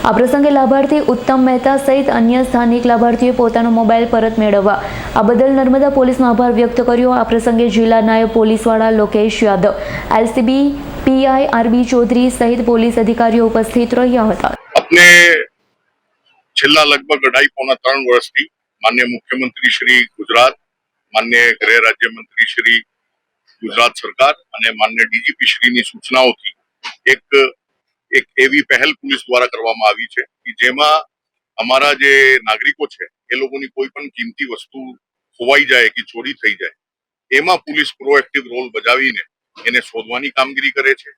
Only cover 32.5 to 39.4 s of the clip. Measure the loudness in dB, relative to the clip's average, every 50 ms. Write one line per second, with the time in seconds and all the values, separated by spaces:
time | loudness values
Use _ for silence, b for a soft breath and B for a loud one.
32.5 | -4 -2 -2 -6 -6 _ -10 -10 -10 _ -18 -18 _ _ _ _ -6 -6 -6 -8
33.5 | -8 -12 -14 -12 _ -8 -8 -8 _ -16 -16 -16 _ -12 -12 -12 -10 -12 -12 -12
34.5 | -12 -16 -16 _ _ -20 -18 -18 -20 _ _ _ _ _ _ _ _ _ -2 0
35.5 | 2 0 2 2 2 2 2 0 -2 -6 -14 -14 -16 -14 -12 -12 -12 _ -6 -6
36.5 | -6 -6 -10 -12 _ _ _ _ _ _ _ _ _ _ _ _ -4 -2 0 0
37.5 | -2 -2 _ -8 -6 -6 -6 -6 -8 _ -2 0 0 0 0 -2 -8 -8 -8 -6
38.5 | -10 -10 -10 -8 -10 -6 -2 -2 -2 0 0 -4 -4 -6 -12 _ _ _